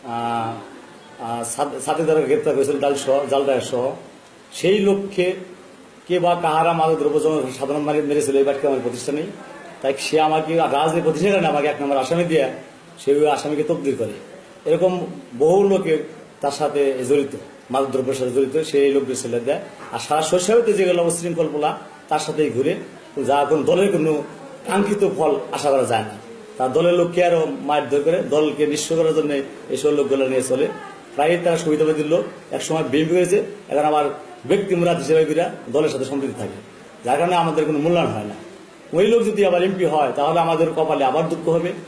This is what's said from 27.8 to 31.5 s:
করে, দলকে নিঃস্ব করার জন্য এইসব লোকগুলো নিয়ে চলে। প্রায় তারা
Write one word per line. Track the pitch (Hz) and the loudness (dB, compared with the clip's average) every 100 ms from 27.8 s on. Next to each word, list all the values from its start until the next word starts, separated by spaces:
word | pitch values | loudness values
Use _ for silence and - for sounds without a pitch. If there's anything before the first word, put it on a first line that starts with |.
| 135 143 | 0 0
করে, | 143 175 | 2 0
দলকে | 175 147 151 131 147 | 0 2 0 0 -2
নিঃস্ব | 147 - 165 | -2 -2 0
করার | 160 156 | 2 2
জন্য | 147 143 135 - - | 0 -2 -4 -12 -8
এইসব | 131 151 | -2 0
লোকগুলো | 147 143 135 131 | 2 2 0 2
নিয়ে | 131 | 0
চলে। | 123 127 165 - - - - - | 0 0 -2 -4 -14 -18 -12 -2
প্রায় | 151 175 | 0 2
তারা | 170 | 0